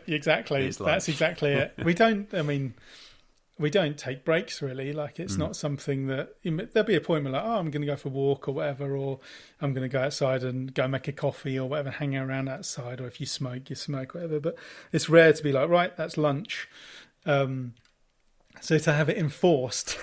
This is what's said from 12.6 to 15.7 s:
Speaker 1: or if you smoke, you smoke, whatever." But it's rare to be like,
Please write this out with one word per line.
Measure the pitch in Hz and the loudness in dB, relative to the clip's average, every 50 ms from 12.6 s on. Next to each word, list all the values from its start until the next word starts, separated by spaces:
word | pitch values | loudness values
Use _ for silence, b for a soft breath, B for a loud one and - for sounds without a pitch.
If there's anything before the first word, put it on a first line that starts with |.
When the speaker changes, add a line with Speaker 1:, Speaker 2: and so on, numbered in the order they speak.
| - - - - 123 120 127 127 | -8 -8 -8 -6 -8 -8 -8 -8
Speaker 1:
or | 127 123 | -10 -12
if | - - | -10 -10
you | 139 | -8
smoke, | 127 - - 143 127 123 127 131 - | -6 -6 -6 -6 -6 -6 -8 -10 -10
you | 135 | -10
smoke, | - - - 147 135 131 127 - | -10 -8 -6 -6 -6 -6 -8 -10
whatever." | 170 175 165 156 151 | -10 -6 -4 -4 -2
But | 143 170 170 B B B B B B B B | -2 -4 -6 B B B B B B B B
it's | 156 - - | 0 2 10
rare | 151 165 165 160 151 | 10 12 12 12 10
to | - - | 6 4
be | 147 135 | 2 2
like, | 131 139 165 | 4 4 6